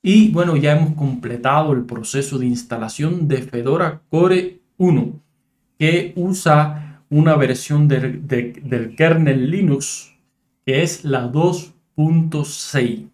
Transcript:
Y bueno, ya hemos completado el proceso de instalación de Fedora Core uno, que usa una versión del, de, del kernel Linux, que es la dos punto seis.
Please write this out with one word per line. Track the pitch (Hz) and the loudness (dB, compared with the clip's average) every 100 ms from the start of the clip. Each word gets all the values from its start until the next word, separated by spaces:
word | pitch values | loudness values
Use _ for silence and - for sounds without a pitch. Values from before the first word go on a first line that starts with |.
Y | - 214 214 | 6 6 6
bueno, | 156 175 151 | 4 0 2
ya | 147 151 | 2 2
hemos | 156 | 2
completado | 151 139 120 117 120 123 147 156 | 0 -4 -4 -8 -4 0 0 2
el | 131 | -2
proceso | 120 110 110 135 139 135 | -4 -10 -6 -6 -4 -4
de | 127 | -2
instalación | 120 - 117 110 - 151 175 151 | -4 -6 -10 -8 -4 -4 -2 0
de | 131 | -2
Fedora | 123 120 120 160 170 151 _ | -4 -6 -2 0 -2 -6 _
Core | 156 180 185 180 - _ _ | 0 2 2 -2 -12 _ _
uno, | 180 156 - - _ _ _ _ _ _ | 2 2 0 -8 _ _ _ _ _ _
que | 156 170 175 | 0 0 -2
usa | - 180 185 165 151 151 - - - _ | -4 -4 -2 4 4 4 -4 -12 -18 _
una | 147 160 | 2 4
versión | 151 131 127 - 147 147 | 4 2 -2 -2 2 4
del, | 131 123 120 - | 2 -2 -8 -4
de, | 123 120 - | -4 -4 -10
del | 135 120 113 | -6 -6 -6
kernel | - 160 160 151 131 127 | 0 2 4 2 0 0
Linux, | 185 180 135 - - - _ _ _ _ _ | 0 0 0 -4 -12 -16 _ _ _ _ _
que | - 131 | -2 0
es | 165 - | 0 -4
la | 151 131 | -4 -4
dos | 123 143 175 - - _ _ - | -2 0 0 0 -10 _ _ -2
punto | 156 165 165 151 | 2 2 0 -4
seis. | 147 - - 139 120 - - | -6 -10 -6 -2 -2 -4 -12